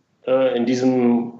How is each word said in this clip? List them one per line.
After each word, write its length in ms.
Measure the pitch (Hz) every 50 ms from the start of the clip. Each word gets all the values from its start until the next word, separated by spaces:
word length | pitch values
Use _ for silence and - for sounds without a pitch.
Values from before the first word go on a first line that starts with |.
| _ _ _ _ _
äh, 300 | 127 131 135 131 127 120
in 100 | 120 117
diesem 680 | 123 131 123 131 131 127 127 120 120 120 120 117 - -